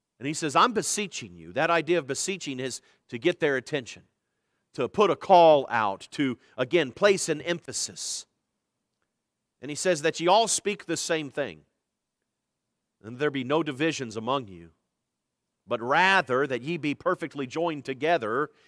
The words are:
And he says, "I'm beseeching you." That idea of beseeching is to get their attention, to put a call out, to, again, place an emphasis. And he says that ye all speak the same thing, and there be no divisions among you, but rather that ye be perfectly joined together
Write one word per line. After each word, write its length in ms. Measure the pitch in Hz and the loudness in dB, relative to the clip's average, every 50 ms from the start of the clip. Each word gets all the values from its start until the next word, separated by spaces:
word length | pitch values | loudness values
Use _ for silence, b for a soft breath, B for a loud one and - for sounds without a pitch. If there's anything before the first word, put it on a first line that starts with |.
| _ _ _ _ | _ _ _ _
And 80 | 117 | -8
he 60 | 143 160 | -8 -6
says, 240 | - 170 147 131 | -4 -6 2 4
"I'm 160 | 165 208 247 214 | 4 4 4 2
beseeching 640 | 214 - - - 214 208 180 - - 120 92 87 | -2 -4 -4 -4 -4 -6 -6 -8 -12 -14 -14 -16
you." 160 | 85 80 85 90 | -18 -18 -8 -2
That 180 | 127 160 165 | 0 0 2
idea 280 | 170 165 151 151 180 170 | 2 0 0 0 0 -2
of 80 | 139 | -2
beseeching 520 | 127 135 - - 190 196 170 - 147 135 127 | -4 -6 -6 -6 -6 -6 -8 -8 -10 -8 -8
is 220 | 135 127 117 - - _ _ _ _ _ | -8 -8 -8 -12 -16 _ _ _ _ _
to 100 | 127 113 | -12 -2
get 200 | 127 175 175 - | -2 -2 0 0
their 180 | 165 147 135 | 0 0 0
attention, 520 | 127 113 - 156 139 117 - - 90 - _ _ _ _ _ _ _ _ _ _ _ _ _ _ | -2 -4 -4 -6 -8 -8 -10 -16 -20 -20 _ _ _ _ _ _ _ _ _ _ _ _ _ _
to 160 | - 123 113 | -4 -4 -2
put 220 | - 202 208 175 | 2 4 4 4
a 60 | 143 | 4
call 500 | - - - 190 175 170 160 151 139 127 - | 0 4 6 8 10 10 10 8 6 4 2
out, 400 | 117 117 107 101 98 - - - - | 0 0 0 0 -2 -6 -10 -12 -4
to, 260 | - 143 131 117 b b b b | -2 -2 -2 -2 b b b b
again, 340 | b 131 117 165 175 147 127 | b -2 0 2 2 0 0
place 380 | - - 190 208 202 175 - - | 0 2 4 4 4 2 0 -2
an 140 | 151 151 - | -4 -4 -4
emphasis. 840 | 165 175 170 - - 120 - - - 90 - - - - - - - _ _ _ _ _ _ _ _ _ _ _ _ _ _ _ _ _ _ _ _ _ _ _ _ _ _ | -4 -6 -6 -6 -10 -8 -8 -8 -8 -8 -10 -10 -10 -10 -10 -12 -16 _ _ _ _ _ _ _ _ _ _ _ _ _ _ _ _ _ _ _ _ _ _ _ _ _ _
And 100 | 120 143 | -12 -10
he 40 | 147 | -8
says 280 | - - 185 175 143 151 | -2 0 0 0 2 0
that 160 | 160 - - | -2 -2 0
ye 60 | 165 | 2
all 220 | 175 190 226 226 185 | 4 4 4 4 2
speak 380 | - - - 208 208 - - | -2 -2 -2 -4 -6 -6 -6
the 100 | - 165 | -8 -6
same 340 | - - - 170 160 151 131 | -6 -4 -4 -4 -4 -4 -6
thing, 360 | - 151 139 104 80 76 _ _ _ _ _ _ _ _ _ _ _ _ _ _ _ _ _ _ _ _ _ _ _ _ _ _ _ _ - | -6 -6 -6 -6 -8 -14 _ _ _ _ _ _ _ _ _ _ _ _ _ _ _ _ _ _ _ _ _ _ _ _ _ _ _ _ -18
and 160 | 107 123 123 | -16 -8 -4
there 120 | 147 151 | -4 -2
be 140 | 135 135 123 | -2 -4 -2
no 180 | 123 147 165 160 | 0 0 0 0
divisions 540 | 151 131 123 156 165 147 - 131 113 101 | -2 -2 -2 -2 -2 0 -2 -6 -8 -8
among 320 | 113 110 123 135 139 120 98 | -8 -4 -2 -2 -2 -4 -8
you, 240 | 92 85 85 82 _ _ _ _ _ _ _ _ _ _ _ _ _ _ _ _ _ _ _ | -14 -20 -20 -20 _ _ _ _ _ _ _ _ _ _ _ _ _ _ _ _ _ _ _
but 160 | 95 120 113 113 | -6 -6 -4 0
rather 640 | 127 143 165 185 190 196 190 147 - 123 131 147 | 2 2 4 4 6 4 4 2 2 0 0 0
that 160 | 131 131 117 123 | -2 -4 -6 -4
ye 140 | 156 175 160 | -6 -6 -4
be 160 | 143 147 135 | -4 -4 -6
perfectly 520 | - - 180 180 - 170 147 - 143 139 | -2 -2 -2 -2 -2 -6 -8 -8 -8 -8
joined 380 | 123 - 156 170 170 156 143 127 | -6 -4 -4 -2 -2 -4 -6 -8
together 640 | 139 131 120 143 156 175 147 113 104 113 135 151 - b b b | -10 -8 -4 0 0 0 0 0 -2 -2 -2 -4 -4 b b b